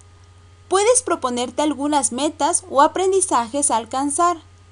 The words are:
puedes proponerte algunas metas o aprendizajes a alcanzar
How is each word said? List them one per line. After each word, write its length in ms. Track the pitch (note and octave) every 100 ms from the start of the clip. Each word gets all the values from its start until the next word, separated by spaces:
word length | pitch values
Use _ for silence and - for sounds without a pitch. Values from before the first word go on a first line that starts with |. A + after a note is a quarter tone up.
| - - - - - - -
puedes 340 | F#4 G#4 B4
proponerte 600 | - E4 B3+ A#3+ B3 B3
algunas 500 | D4+ C4 D4 D4 C4+
metas 520 | A#3+ D4+ E4 D4 F4 F4+
o 120 | B3
aprendizajes 880 | D4+ F4 F#4+ F#4+ F4+ C4+ A#3 C#4+ C#4+
a 60 | A#3
alcanzar 640 | A3+ B3+ C#4+ C#4 F4 E4+ - - -